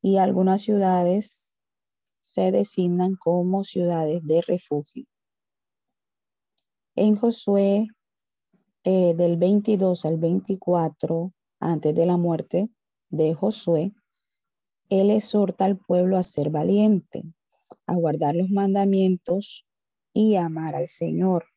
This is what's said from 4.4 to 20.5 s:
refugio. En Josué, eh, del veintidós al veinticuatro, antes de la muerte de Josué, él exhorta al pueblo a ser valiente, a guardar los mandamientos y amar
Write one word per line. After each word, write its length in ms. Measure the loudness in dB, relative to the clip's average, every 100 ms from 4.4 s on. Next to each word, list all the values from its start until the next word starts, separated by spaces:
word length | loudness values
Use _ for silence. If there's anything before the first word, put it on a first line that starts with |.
refugio. 640 | 0 -6 _ -6 -6 -16 -18 _ _ _ _ _ _ _ _ _ _ _ _ _ _ _ _ _ _ 0
En 200 | 2 2
Josué, 720 | 0 -2 0 2 2 2 -2 _ _ _ _ _ _ _ _ _ 0
eh, 280 | 2 2
del 240 | 2 0 2
veintidós 680 | 4 2 2 0 0 0 -2
al 120 | -2
veinticuatro, 1120 | 0 -2 -2 -6 0 0 0 -4 -4 -4 -6 _ _ _
antes 340 | -4 0 0
de 140 | 2 2
la 100 | 2
muerte 540 | 0 -2 -2 -4 -4 _ _ _ _
de 260 | -2 -2 0
Josué, 580 | -4 -2 -2 -2 -2 _ _ _ _ _ _ _ _ _ _
él 220 | 2 2
exhorta 540 | 2 0 0 0 0 -2
al 120 | -2
pueblo 400 | -2 0 2 0
a 60 |
ser 260 | -2 -4 -2
valiente, 720 | -2 0 2 4 2 _ -14 -14 -20 _ _ _ -16 -4
a 80 |
guardar 400 | -2 0 0 -2
los 160 | 0 0
mandamientos 1160 | 0 0 0 2 2 2 0 -2 -6 -6 -18 _ _ _ _ _ 0
y 200 | 2 2
amar 380 | 0